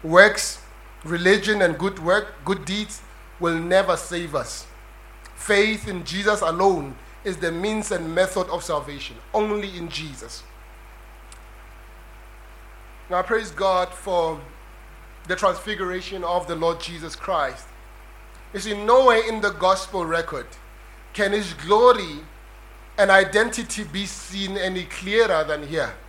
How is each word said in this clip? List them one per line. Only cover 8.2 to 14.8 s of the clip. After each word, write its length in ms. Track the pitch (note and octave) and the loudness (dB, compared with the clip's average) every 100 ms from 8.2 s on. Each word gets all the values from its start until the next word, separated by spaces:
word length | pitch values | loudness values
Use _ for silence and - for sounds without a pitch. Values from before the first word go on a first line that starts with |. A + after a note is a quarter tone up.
| F#3 F#3+ F3+ | 0 0 -4
of 140 | E3 | -6
salvation, 540 | - D3+ C3+ C#3+ - - - | -4 -6 -6 -12 -14 -16 -6
only 440 | A3 G#3+ G#3 G3+ F3 | -2 -2 -2 -6 -10
in 120 | E3+ | -10
Jesus. 540 | C#3+ D#3 C3 A2+ - - - - - - - - - - - - - - - - - - - - - - - - - - - - | -10 -10 -12 -16 -16 -18 -20 -20 -20 -20 -20 -20 -20 -20 -20 -20 -20 -20 -20 -20 -20 -20 -20 -20 -20 -20 -20 -20 -20 -20 -20 -4
Now, 100 | F3+ | -2
I 40 | |
praise 280 | F3+ A3+ G#3 | 0 -2 -2
God 380 | D#3 F#3+ F#3 F3+ | -2 2 2 0
for 460 | - G3+ F3+ D#3+ D#3 C#3 - - - | -6 -2 0 0 -4 -12 -18 -20 -20